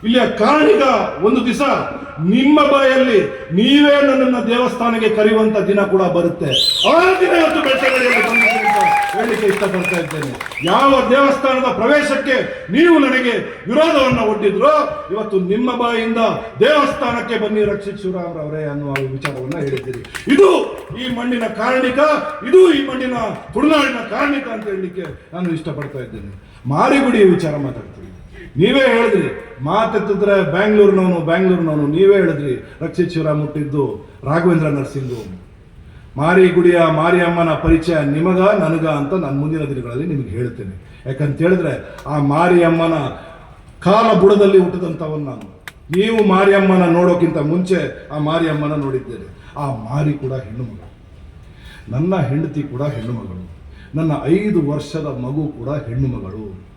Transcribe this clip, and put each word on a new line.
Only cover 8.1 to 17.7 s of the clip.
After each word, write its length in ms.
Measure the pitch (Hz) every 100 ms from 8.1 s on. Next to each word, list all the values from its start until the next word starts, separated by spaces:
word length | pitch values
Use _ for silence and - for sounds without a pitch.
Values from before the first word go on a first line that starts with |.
| - -
ಬಂದಿದೆ 220 | - -
ಅಂತ 500 | 719 807 831 - - - 202
ಹೇಳಲಿಕ್ಕೆ 300 | 233 214 214
ಇಷ್ಟಪಡ್ತಾ 540 | 190 196 185 180 180
ಇದ್ದೇನೆ. 600 | 156 156 139 117 - -
ಯಾವ 260 | 156 214 277 269 214
ದೇವಸ್ಥಾನದ 640 | 262 277 277 269 262 254
ಪ್ರವೇಶಕ್ಕೆ 920 | 202 233 294 277 269 285 254 180 - -
ನೀವು 260 | 214 349 320
ನನಗೆ 680 | 269 254 247 214 - - -
ವಿರೋಧವನ್ನ 640 | 262 330 311 262 247 214
ಒಡ್ಡಿದ್ರೋ, 760 | 202 202 - 269 302 262 - -
ಇವತ್ತು 300 | 202 214 196
ನಿಮ್ಮ 360 | 180 214 247 233
ಬಾಯಿಂದ 400 | 233 226 226 226 220 147 - -
ದೇವಸ್ಥಾನಕ್ಕೆ 800 | 240 294 277 - 247 240 214 220
ಬನ್ನಿ 260 | 208 214
ರಕ್ಷಿತ್ 380 | 202